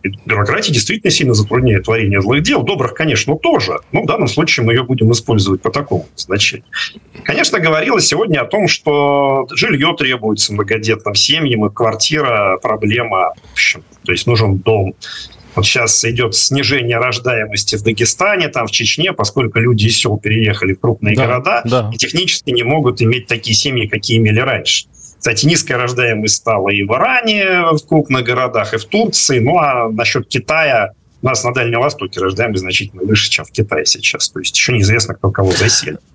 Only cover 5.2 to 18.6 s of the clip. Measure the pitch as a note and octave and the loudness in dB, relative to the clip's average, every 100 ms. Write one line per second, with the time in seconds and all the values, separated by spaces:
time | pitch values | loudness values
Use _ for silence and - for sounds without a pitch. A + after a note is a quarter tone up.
5.2 | - A2 G2 F#2+ - C#3+ C#3+ F2+ - - | 2 2 2 0 0 -4 -2 -4 -4 -14
6.2 | - G2+ - G#2+ _ - - - - - | -4 0 0 -2 _ -10 -8 -10 -20 -10
7.2 | - D3 - G#3+ D#3+ D#3 E3 G#3+ - D3+ | -4 0 0 2 2 2 2 2 2 0
8.2 | G#3+ D3 A#2 G#3 F#3+ - D#3 D3 C#3+ C#3+ | 0 0 0 0 0 0 2 2 4 4
9.2 | C#3 C3+ B2+ - A3+ C#3+ D#3 E3 C3 B2 | 2 0 -2 -2 0 2 0 0 -2 0
10.2 | A2 G#2 - G#2 G2+ A2 G#2+ G#2+ G#2 G2+ | -2 -2 -2 -2 -2 -2 0 -2 -2 -2
11.2 | - D#3 C#3+ A2+ G#2 - A2+ A2 - D3+ | 0 0 0 0 -2 0 -2 0 -2 0
12.2 | C3+ A2 G2+ F#2+ A2+ A2 G#2 A#2+ A2+ F#2+ | 0 2 0 0 -2 -2 0 -2 0 0
13.2 | E2+ - - - - - - - - F2 | 0 -4 -12 -2 -2 -2 -10 -12 -4 -2
14.2 | - A#2 G#2+ F#2+ G2+ G#2+ F#2 - - - | 0 2 2 0 2 0 0 -6 -16 -16
15.2 | - - - - G2+ B2+ A2+ G#2+ A2+ A#2+ | -16 -20 -8 -2 0 0 2 0 0 0
16.2 | A#2 - - C3+ C#3 C3+ A#2 A#2 B2+ A2+ | 0 0 0 0 0 0 0 0 0 -2
17.2 | C3 A#2 G#2+ G#2 - G#2+ G#2+ G#2+ A2+ - | -2 -2 -2 -4 -4 -2 -2 0 0 2
18.2 | F#3+ G3 D#3+ C3 | 0 2 0 -2